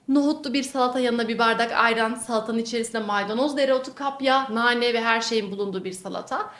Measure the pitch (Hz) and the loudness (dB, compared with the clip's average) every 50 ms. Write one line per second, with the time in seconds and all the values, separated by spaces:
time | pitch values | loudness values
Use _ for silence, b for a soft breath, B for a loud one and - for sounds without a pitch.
0 | _ - 269 285 285 294 302 302 - 269 240 277 262 - - 262 247 247 247 262 | _ 2 2 4 4 4 2 0 -2 -2 -2 -2 -2 -2 0 0 0 2 2 0
1 | 247 240 233 233 233 220 233 233 233 226 220 - 233 233 - - 226 233 226 226 | 0 0 0 0 0 0 0 2 2 4 4 2 0 2 4 4 4 4 4 2
2 | 226 226 240 247 - - 233 214 220 226 226 226 226 226 240 233 226 - - 220 | 0 0 -2 -4 -4 -2 -2 -2 -2 -2 -2 -2 -2 -2 -2 -4 -4 -2 -4 -4
3 | 208 208 202 202 196 202 220 240 277 294 269 294 269 262 262 262 262 262 - - | -2 -2 -2 -2 -2 -2 0 0 0 0 0 0 2 2 2 2 0 -4 -8 -6
4 | 277 277 269 269 269 262 262 269 269 214 214 226 233 240 240 240 233 240 233 226 | -6 -6 -4 -2 2 2 4 4 2 0 0 0 2 2 2 2 2 0 0 0
5 | 226 233 226 233 226 - 233 220 202 190 196 196 208 202 185 190 185 185 180 - | 2 2 2 0 0 0 0 -2 -2 -2 -4 -6 -4 -4 -4 -6 -6 -8 -10 -10
6 | - 190 - - - - 262 349 427 B B B | -10 -8 -8 -8 -6 -6 -6 -6 -6 B B B